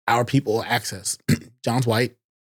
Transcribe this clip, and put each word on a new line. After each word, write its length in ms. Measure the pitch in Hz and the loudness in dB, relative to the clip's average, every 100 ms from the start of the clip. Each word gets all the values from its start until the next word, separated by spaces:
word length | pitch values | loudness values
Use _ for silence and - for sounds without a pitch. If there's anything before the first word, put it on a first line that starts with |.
| - | 0
our 180 | 120 120 | 0 2
people 380 | 131 - 110 | 0 2 -2
access. 540 | 95 120 - 95 - - - - | 0 -4 -4 -10 -8 -8 0 0
<clears throat> 220 | - _ | -2 _
John's 220 | - 120 120 | -2 0 2
white, 320 | 110 123 _ _ _ _ | 2 0 _ _ _ _